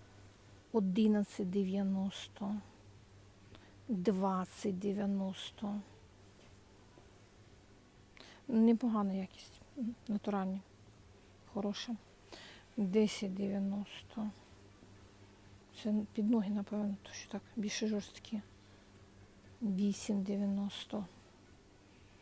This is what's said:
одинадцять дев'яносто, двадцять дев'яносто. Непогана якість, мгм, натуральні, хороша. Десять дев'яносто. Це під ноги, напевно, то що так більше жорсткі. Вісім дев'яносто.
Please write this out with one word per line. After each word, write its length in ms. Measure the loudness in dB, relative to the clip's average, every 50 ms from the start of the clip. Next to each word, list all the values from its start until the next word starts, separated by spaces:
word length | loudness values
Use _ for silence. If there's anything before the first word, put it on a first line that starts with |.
| -20 -20 -20 -20 -20 -20 -20 -20 -20 -20 -20 -20 -12 0
одинадцять 760 | 2 2 2 4 4 6 6 6 6 4 2 0 -2 -2 -2 0
дев'яносто, 1040 | 2 2 2 2 2 2 2 2 2 2 0 -2 -4 -6 -10 -12 -8 -6 -4 -4 -4 -4 -6 -10 -18 -20 -20 -20 -20 -20 -20 -20 -20 -20 -20 -20 -20 -20 -20 -20 -20 -20 -20 -20 -20 -14 -4 -2
двадцять 880 | -2 2 2 2 4 4 2 2 2 0 -2 -2 -4 -2 -2 -2 -2 0
дев'яносто. 960 | -2 -2 0 0 0 0 0 0 0 -2 -4 -6 -10 -12 -10 -6 -6 -4 -4 -6 -6 -10 -18 -20 -20 -20 -20 -20 -20 -20 -20 -20 -20 -20 -20 -20 -20 -20 -20 -20 -20 -20 -20 -20 -20 -20 -20 -20 -20 -20 -20 -20 -20 -20 -20 -20 -20 -20 -20 -20 -20 -20 -20 -20 -20 -20 -20 -20 -20 -20 -20 -14 -4 2
Непогана 640 | 6 8 8 8 8 6 4 2 2 2 2 2
якість, 480 | 0 -2 -4 -6 -10 -14 -16 -16 -16 -18 -20 -14 -8
мгм, 180 | -4 -4 -4 -4 -6 -4 -4
натуральні, 520 | -4 -2 0 0 0 0 0 -2 -4 -6 -8 -12 -20 -20 -20 -20 -20 -20 -20 -20 -20 -20 -20 -20 -20 -20 -20 -8
хороша. 440 | -4 -2 -2 -2 -2 -4 -4 -6 -6 -8 -8 -16 -20 -20 -20 -18 -18 -16 -16 -18 -18 -20 -20 -8 -2
Десять 580 | 0 0 4 6 6 6 4 2 -2 -4 -4 -2
дев'яносто. 960 | -2 -2 0 0 0 0 0 0 -2 -4 -6 -10 -16 -16 -10 -6 -4 -4 -4 -6 -8 -16 -20 -20 -20 -20 -20 -20 -20 -20 -20 -20 -20 -20 -20 -20 -20 -20 -20 -20 -20 -20 -20 -20 -20 -20 -20 -16 -4
Це 120 | 0 2 2 2 0 0
під 180 | 0 0 4 4
ноги, 200 | 4 4 4 2
напевно, 460 | 0 -2 -2 -2 -2 -2 -2 -2 -4 -6
то 100 | -8 -14
що 180 | -14 -14 -10 -8
так 120 | -10 -10 -10 -8 -6
більше 300 | -4 -4 -2 -2 0 0
жорсткі. 540 | 0 0 0 -2 -6 -12 -16 -10 -8 -8 -8 -8 -10 -18 -20 -20 -20 -20 -20 -20 -20 -20 -20 -20 -20 -20 -20 -20 -20 -20 -20 -20 -20 -10 -6
Вісім 600 | -2 -2 2 2 2 2 2 0 -2 0 0 0
дев'яносто. 840 | 0 0 0 0 0 0 0 0 -2 -2 -4 -8 -8 -6 -6 -6 -6 -6 -10 -18 -20 -20 -20 -20 -20 -20 -20 -20 -20 -20 -20 -20 -20 -20 -20 -20 -20 -20 -20 -20